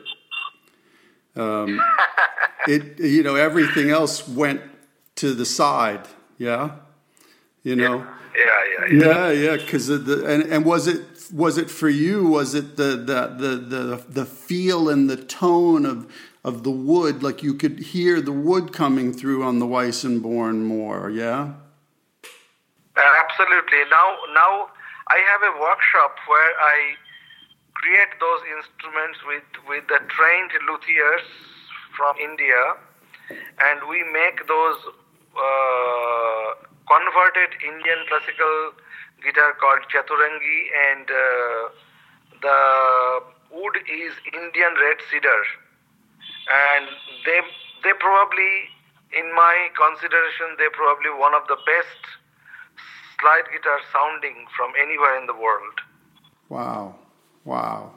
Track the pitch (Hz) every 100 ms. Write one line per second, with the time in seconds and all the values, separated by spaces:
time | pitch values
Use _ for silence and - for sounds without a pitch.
0 | - - _ - - - _ _ _ _
1 | _ _ _ - 113 107 104 101 - -
2 | 185 - 190 - 147 - 139 147 147 151
3 | 160 151 143 139 156 165 143 160 143 156
4 | 151 - - 127 143 135 - - _ _
5 | _ - 139 123 123 - 147 139 113 104
6 | - - _ - 120 120 147 147 - _
7 | _ _ _ _ _ _ 131 127 123 123
8 | 123 - - 117 120 107 98 92 - 147
9 | 160 170 180 147 151 147 151 151 120 147
10 | 131 143 143 147 156 156 151 170 156 160
11 | - - - 156 165 151 160 - 156 143
12 | 165 208 175 151 139 147 143 - 139 127
13 | 120 131 127 127 135 127 123 131 123 123
14 | - 135 131 - - 180 185 180 156 143
15 | 135 131 - - 180 175 175 160 139 120
16 | 117 - - _ - 117 131 131 131 175
17 | 160 135 139 - 147 139 156 - - 180
18 | 175 170 139 143 151 185 160 - 147 131
19 | 123 123 135 135 131 120 120 123 123 117
20 | 135 120 113 117 113 110 110 110 107 98
21 | 95 110 117 127 147 143 - _ _ _
22 | _ _ - - _ _ _ _ _ -
23 | 143 143 - - 185 180 170 143 143 160
24 | 190 190 147 156 175 196 196 - - -
25 | - 175 190 202 202 151 156 196 - 175
26 | 143 - - 151 160 - 151 147 147 143
27 | - - - - _ _ _ - 160 190
28 | 196 - 165 165 165 151 151 - 160 156
29 | 160 156 143 147 - - - 143 - 147
30 | 127 - 160 175 185 160 156 151 - 160
31 | 147 170 - - - - - - - -
32 | 143 143 151 156 143 123 139 - - _
33 | _ - - - - - 139 143 143 170
34 | 165 156 175 175 - 160 160 156 - -
35 | _ _ _ 143 135 135 135 127 123 123
36 | 120 117 113 110 110 - - _ - 156
37 | 180 180 185 185 175 - 147 156 160 165
38 | 160 151 151 151 156 156 156 - - -
39 | - _ 139 143 147 143 139 135 131 143
40 | 135 147 151 156 147 156 170 147 139 135
41 | 135 131 131 123 120 117 117 - _ _
42 | _ _ _ - 139 139 135 135 131 127
43 | 127 127 - _ _ 160 202 196 - 156
44 | 165 143 - 156 170 165 175 160 143 156
45 | - 147 139 113 101 - _ _ _ _
46 | _ _ - - - 139 143 143 139 139
47 | - 127 - 170 170 - - - 190 196
48 | 185 196 202 190 190 196 196 - _ _
49 | _ 160 165 165 170 175 175 - 156 156
50 | 170 165 160 160 165 156 151 147 151 147
51 | 151 139 143 147 143 135 - 165 - -
52 | - - _ _ - - - - - -
53 | - - 151 160 165 151 156 143 - 143
54 | 147 156 143 120 117 - 123 135 143 156
55 | 143 131 127 113 113 104 104 - - _
56 | _ _ _ _ - 131 123 110 98 90
57 | _ _ _ _ 143 123 117 107 104